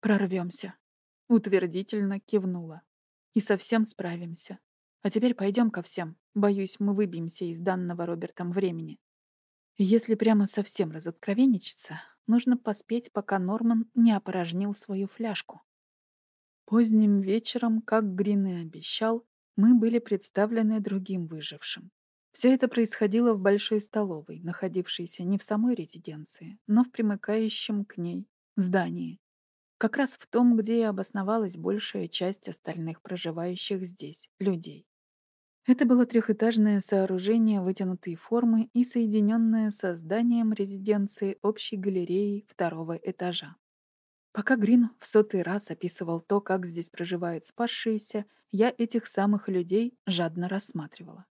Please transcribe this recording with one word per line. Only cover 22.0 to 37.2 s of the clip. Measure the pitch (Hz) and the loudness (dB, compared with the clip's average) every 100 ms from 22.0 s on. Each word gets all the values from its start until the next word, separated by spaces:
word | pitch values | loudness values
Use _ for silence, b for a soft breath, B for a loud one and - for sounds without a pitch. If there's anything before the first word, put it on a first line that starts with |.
| _ _ _ | _ _ _
Все | - 247 | 0 4
это | 262 247 | 4 2
происходило | 240 226 - 208 220 240 | 0 0 0 0 4 4
в | 214 | 4
большой | 190 202 - 214 | 4 2 2 -2
столовой, | 208 - 202 160 156 160 | -2 -4 -2 -4 -10 -12
находившейся | 170 170 190 175 180 - 175 - | -10 -6 -4 -4 -4 -8 -10 -8
не | 175 196 | -2 -2
в | |
самой | - 214 233 226 | 0 0 0 0
резиденции, | 160 170 170 151 151 - 165 202 - | -4 -12 -14 -14 -14 -18 -18 -18 2
но | 214 | 4
в | 247 | 4
примыкающем | - 220 202 - 220 220 - - 208 | 0 -2 -2 -2 -2 -2 -4 -6 -6
к | 202 - | -6 -8
ней | 170 175 202 _ _ - | -8 -8 -12 _ _ -2
здании. | 180 190 170 170 170 175 _ _ _ _ _ _ | 0 2 0 -4 -8 -10 _ _ _ _ _ _
Как | 220 247 | -2 0
раз | 269 | -4
в | - - | -4 -4
том, | 226 247 233 | 4 4 4
где | 208 233 | 2 2
и | |
обосновалась | 220 196 190 208 190 226 208 175 | 0 -2 -6 -4 -2 0 -2 -4
большая | 165 208 214 202 170 | -4 -4 -4 -8 -8
часть | - 185 196 - | -4 -4 -6 -12
остальных | 170 - 170 160 165 | -12 -10 -8 -8 -8
проживающих | - 180 170 165 175 180 - 196 185 | -10 -8 -6 -6 -6 -6 -6 -6 -6
здесь | 180 147 160 - _ | -12 -16 -16 -20 _
людей. | 190 175 170 147 _ _ _ _ _ _ _ _ | -2 -2 -6 -18 _ _ _ _ _ _ _ _
Это | - 254 | 2 4
было | 254 247 240 | 6 4 4
трехэтажное | 240 214 214 220 226 214 202 | 2 0 2 2 4 4 2
сооружение | - 196 190 185 | 2 0 2 0